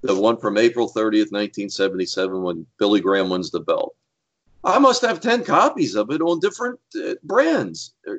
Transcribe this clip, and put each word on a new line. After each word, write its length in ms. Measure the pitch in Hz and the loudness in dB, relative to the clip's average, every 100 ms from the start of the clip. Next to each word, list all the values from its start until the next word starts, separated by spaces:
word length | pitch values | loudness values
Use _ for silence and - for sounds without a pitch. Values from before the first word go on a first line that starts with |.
The 160 | - 95 | -2 2
one 200 | 110 113 | 2 0
from 200 | 110 104 | 0 4
April 300 | 117 117 113 | 2 2 -4
thirtieth, 420 | 117 110 107 104 | 0 0 2 0
nineteen 400 | 101 104 - 101 | -2 -4 -6 -10
seventy-seven, 720 | - 98 95 90 - 95 95 | -2 -2 -2 -4 -2 -4 -2
when 240 | 90 82 80 _ | -4 -6 -10 _
Billy 220 | 101 104 | 2 4
Graham 280 | 92 98 92 | 4 2 2
wins 240 | 92 87 | -2 -2
the 80 | 87 | -6
belt. 340 | 80 - - - _ _ _ _ _ _ | -2 -2 -2 -10 _ _ _ _ _ _
I 160 | - 190 | 0 4
must 220 | 277 240 | 4 4
have 180 | 226 226 | 0 -2
ten 240 | 233 240 | 0 0
copies 500 | - 165 254 302 135 | 2 4 4 2 -2
of 160 | 104 107 | 0 -2
it 100 | 151 | 0
on 200 | 170 170 | 0 0
different, 400 | 196 - 240 247 _ 160 | -2 -4 -8 -8 _ -8
uh, 180 | 156 - | -8 -8
brands. 720 | 147 202 311 294 101 80 - _ - | -2 2 2 0 -2 -8 -16 _ -12